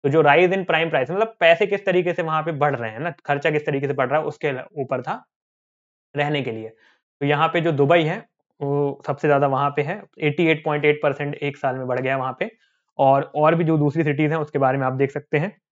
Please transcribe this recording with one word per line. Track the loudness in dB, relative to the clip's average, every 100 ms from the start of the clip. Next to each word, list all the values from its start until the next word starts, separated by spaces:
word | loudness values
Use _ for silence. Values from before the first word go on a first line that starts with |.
तो | 2
जो | 4
rise | 6 6 4
in | 2 0
prime | -2 0
price, | -2 -2
मतलब | -2 -4 2
पैसे | 4 4 2
किस | -2 0
तरीके | 0 0
से | -4
वहां | -2 -2
पे | -4
बढ़ | -2 -2 -2
रहे | -6
हैं | -8
ना, | -10
खर्चा | -10 -4 -2 0
किस | -2 -2
तरीके | -4 -4
से |
बढ़ | -2 0
रहा | 0
है | -2
उसके | -4 -6 -6 -10 -10
ऊपर | -6 -6
था | -6 -10 _ _ _ _ _ _ _ _ _ -4
रहने | -2 -2
के | -4
लिए। | -8 -12 -18 _ _ _ _
तो | 0
यहाँ | 2 2
पे | 2
जो | 0
दुबई | 2 4 4
है | 2 -4 -12 _ _ _
वो | -4 -2 -2 -4 -8
सबसे | -2 2
ज्यादा | 4 4
वहां | 2 0
पे | -2
है, | -4 -8 -12 -4
एटी | -2 2 2
एट | 2
पॉइंट | 0 0 2
एट | 2
परसेंट | 0 -2 -6 -6
एक | -8 -4
साल | -4 -4
में | -4
बढ़ | -2
गया | -2 -2
वहां | -4
पे। | -6 -8 _ _ _ _ 0
और, | 4 4 0 2
और | 2 4
भी |
जो | 2 2
दूसरी | 2 0
सिटीज | -2 0 0
हैं | 0
उसके | -4 0
बारे | 0 2
में | -2
आप |
देख | 0 -2
सकते | -2 -4 -4
हैं | -4 -8 _